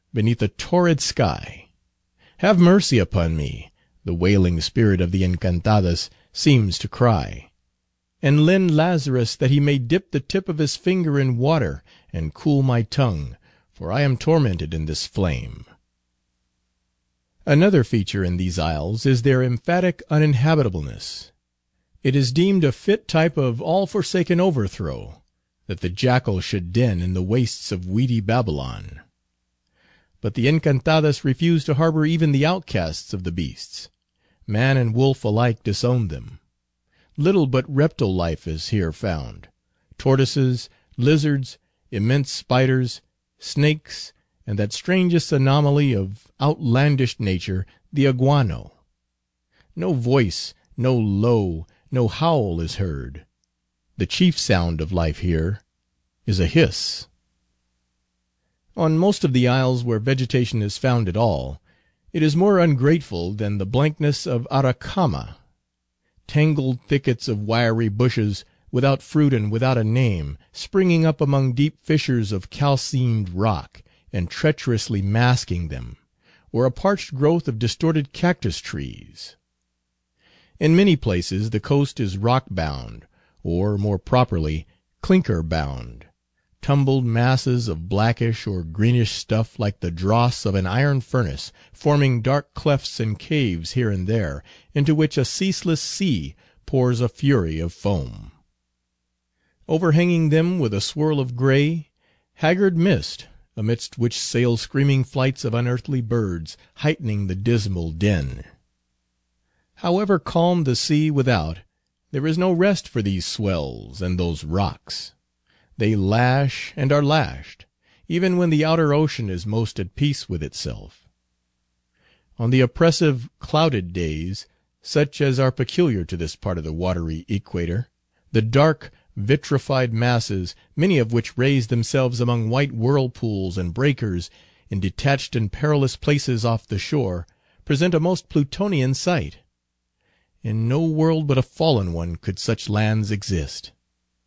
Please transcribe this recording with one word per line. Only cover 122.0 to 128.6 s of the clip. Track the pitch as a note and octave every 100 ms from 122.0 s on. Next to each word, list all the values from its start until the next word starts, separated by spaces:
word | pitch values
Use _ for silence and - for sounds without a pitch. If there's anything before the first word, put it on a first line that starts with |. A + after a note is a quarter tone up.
| _ _ _ -
On | A#2
the | C3
oppressive, | B2+ - E3 D#3 D#3 B2+ A#2+ _
clouded | - D3+ E3 A#2+ F2+
days, | F2+ E2 D#2 F2 G2+ - _ _ _
such | - D3 D3 -
as | C#3 C3
are | C3
peculiar | - B2+ - E3+ G#2
to | E2 E2+
this | E2 -
part | G2+ F2
of |
the | D#2
watery | D#2+ F2+ F2+ E2 D#2+ -
equator, | G2 - F2 E2+ F#2 B2+ _ _ _ _
the | A2+
dark, | A2 C#3